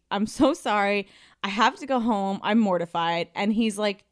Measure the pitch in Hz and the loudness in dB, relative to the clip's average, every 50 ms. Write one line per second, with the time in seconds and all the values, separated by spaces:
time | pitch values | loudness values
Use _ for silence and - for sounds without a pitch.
0 | _ - - 202 214 214 - - 285 262 330 - - 247 208 208 202 202 208 202 | _ -6 -4 -4 -4 -2 0 2 2 2 2 0 -2 -2 0 0 2 0 0 -2
1 | 196 - - - _ _ _ _ - 196 202 220 220 254 - - 294 262 269 247 | -4 -8 -14 -20 _ _ _ _ -10 -4 0 2 2 2 2 0 -4 -2 -2 0
2 | 220 240 214 196 196 196 196 - - 196 214 233 214 196 180 170 170 - - 170 | 0 0 0 0 0 -2 -4 -4 -2 0 2 2 4 2 2 0 -2 -4 -4 -2
3 | 165 170 170 170 170 - - - 202 214 214 220 226 220 202 208 214 208 196 202 | -2 0 0 -2 -4 -6 -4 -4 -2 0 0 2 0 0 0 -2 -2 -2 -2 -4
4 | _ _ | _ _